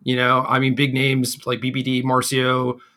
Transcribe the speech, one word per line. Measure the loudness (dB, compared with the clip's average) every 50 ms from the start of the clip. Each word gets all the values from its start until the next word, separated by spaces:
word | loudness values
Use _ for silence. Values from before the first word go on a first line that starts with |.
| -4
you | -2 0
know? | 2 2 2 2 2 2
I | 2 0 2
mean, | 2 2 2
big | 2 0 0 0
names | 0 0 2 2 0 0 -2 -4 -6 -6
like | -6 -4 -4
B | -4 -4
B | -4 -4 -4
D, | -2 -2 -2
Marcio, | 0 0 0 0 0 0 0 0 0 2 0 0 0 -2 -4 -6 -10 _ _